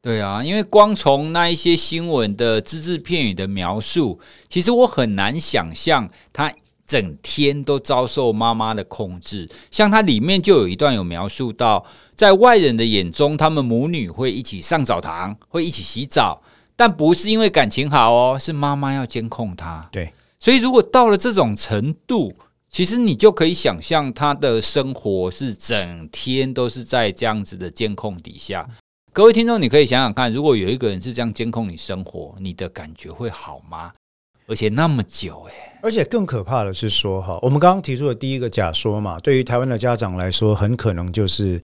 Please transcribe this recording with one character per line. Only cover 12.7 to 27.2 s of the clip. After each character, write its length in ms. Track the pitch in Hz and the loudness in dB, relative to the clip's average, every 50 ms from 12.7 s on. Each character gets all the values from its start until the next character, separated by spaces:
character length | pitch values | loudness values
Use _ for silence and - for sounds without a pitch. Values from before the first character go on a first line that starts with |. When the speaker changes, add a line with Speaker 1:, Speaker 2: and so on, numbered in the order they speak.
| 117 | 2
Speaker 1:
的 80 | 113 117 | 2 2
眼 260 | 117 107 98 90 87 | 2 2 2 0 0
中， 240 | 82 - 147 147 151 | 0 0 2 2 2
他 140 | 147 156 160 | 2 2 2
们 160 | 160 151 131 | 2 0 0
母 240 | 120 117 117 135 165 | 0 0 0 0 -2
女 220 | 175 156 110 87 | -2 -4 -6 -6
会 200 | - - 131 131 | -6 -4 -4 -4
一 120 | 95 139 123 | -4 -4 -8
起 180 | - 104 92 | -10 -10 -10
上 240 | 80 - 170 156 135 | -4 -2 -2 0 0
澡 160 | - 98 87 | 0 0 -2
堂， 340 | - - 80 85 92 98 107 - _ _ | -2 -6 -8 -8 -8 -8 -10 -12 _ _
会 160 | - 170 160 | -4 -4 -4
一 60 | 175 | -4
起 120 | 117 110 90 | -4 -6 -8
洗 220 | - - 113 139 | -8 -8 -8 -8
澡， 380 | 135 - 139 113 92 76 - _ _ _ _ _ _ _ | -2 0 0 0 0 -2 -6 _ _ _ _ _ _ _
但 180 | - 233 226 170 | 2 4 4 4
不 200 | 151 151 160 175 | 4 4 4 4
是 160 | - 190 208 | 4 2 2
因 80 | 220 220 | 2 2
为 100 | 220 202 | 2 4
感 220 | - 151 131 104 | 4 4 2 2
情 200 | - 127 139 147 | 0 -2 -2 2
好 220 | 131 139 113 113 117 | 4 6 6 6 6
哦， 260 | 120 123 127 131 135 | 6 4 4 2 0
是 140 | - 170 156 | -4 -6 -4
妈 240 | 143 143 143 143 | -2 -2 -2 -2
妈 160 | 139 139 135 135 | -2 -2 -2 -2
要 140 | 139 127 | -4 -4
监 200 | 113 - 123 113 | -6 -6 -6 -6
控 300 | 113 - - 117 101 90 | -6 -6 -6 -6 -8 -8
他。 320 | - 85 87 82 78 78 - | -10 -10 -12 -12 -12 -14 -12
Speaker 2:
对。 220 | - 95 85 87 - _ _ _ _ _ | -10 -8 -8 -8 -12 _ _ _ _ _
Speaker 1:
所 140 | - - 262 | 2 4 4
以 60 | 262 | 4
如 120 | 226 262 | 4 4
果 120 | 254 240 - | 4 4 4
到 260 | - - 262 247 220 | 6 4 4 6 6
了 80 | 202 | 4
这 160 | 190 - 247 214 | 2 2 0 0
种 240 | 190 143 113 101 | 2 0 0 0
程 380 | - - - 110 104 113 151 160 - _ | -4 -4 -2 -2 -2 -2 -2 -4 -6 _
度， 280 | - 254 214 139 95 - - _ _ _ _ _ _ - | -2 -2 0 0 -2 -6 -12 _ _ _ _ _ _ -4
其 100 | - 185 | -2 -2
实 140 | 185 220 247 | 0 0 2
你 160 | 240 214 139 | 2 2 2
就 160 | 104 208 214 | 4 4 4
可 160 | 208 - 156 | 4 4 2
以 80 | 165 175 | 2 2
想 260 | - - 131 95 82 | 0 0 -2 -2 -4
象 320 | - - 165 156 147 131 117 | -4 -4 -2 -2 -2 -4 -4
他 220 | - 147 147 143 | -2 -2 -2 0
的 260 | 143 143 131 117 113 | 0 0 0 0 0
生 320 | 104 - - 143 131 135 131 | 0 0 0 -2 -2 -2 -6
活 380 | - - 107 98 92 90 92 | -6 -4 -4 -2 -2 -2 -4
是 240 | 90 - 139 127 104 | -6 -6 -8 -8 -8
整 540 | - - - 120 104 92 87 87 85 80 - | -6 -6 -4 -2 -2 -4 -6 -8 -14 -16 -14
天 420 | - - - 127 127 131 135 131 123 | -12 -8 -6 -4 -2 -2 -2 -2 -2
都 160 | 131 123 117 | -2 -4 -4
是 140 | - 127 117 | -4 -8 -8
在 300 | - - 127 113 104 92 | -4 -2 0 0 0 -2
这 120 | - | -2